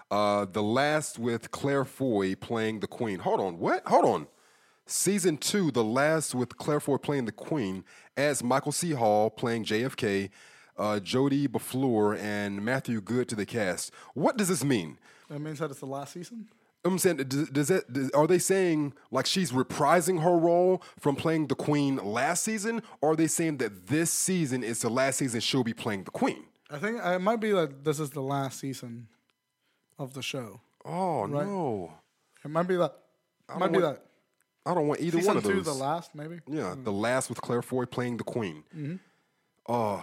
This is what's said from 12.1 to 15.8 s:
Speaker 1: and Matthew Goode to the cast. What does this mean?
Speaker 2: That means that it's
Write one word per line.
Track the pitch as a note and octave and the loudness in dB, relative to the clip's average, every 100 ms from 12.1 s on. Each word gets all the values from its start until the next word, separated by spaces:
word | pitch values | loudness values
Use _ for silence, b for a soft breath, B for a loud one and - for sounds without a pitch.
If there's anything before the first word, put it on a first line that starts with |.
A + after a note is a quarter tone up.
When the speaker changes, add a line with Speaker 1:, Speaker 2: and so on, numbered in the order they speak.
| G2+ | 2
Speaker 1:
and | G#2 - G2+ - | -2 -2 -2 -2
Matthew | D#3+ C3 - A2+ | -2 -2 -2 -6
Goode | F#2+ B2 A#2+ | -2 -2 -2
to | G#2+ | -4
the | G2 | -4
cast. | A#2 F#2+ F2 - B B | -2 -2 -2 -8 B B
What | B2 B3 C4+ | -2 0 2
does | F#3 | 0
this | E3+ | 0
mean? | C#3 A#2 D#2+ - B B B | 2 0 -2 -10 B B B
Speaker 2:
That | D3 | -10
means | D3+ D3 | -10 -6
that | D#3 | -8
it's | C3+ | -8